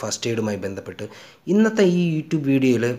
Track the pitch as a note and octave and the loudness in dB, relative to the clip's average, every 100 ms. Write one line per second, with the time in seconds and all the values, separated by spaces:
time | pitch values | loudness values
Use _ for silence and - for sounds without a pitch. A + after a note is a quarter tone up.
0 | G#2+ - A#2+ A2+ G#2+ G2+ G2 F#2+ - - | -8 -6 -4 -2 -2 -4 -6 -10 -12 -12
1 | G#2 - - - - G3+ A3 A3 F#3+ F3 | -14 -14 -20 -16 -2 2 4 4 2 4
2 | E3+ D#3 D3+ D#3+ C3+ C3+ C3 A#2 A#2+ | 0 -2 -2 -2 2 2 4 2 0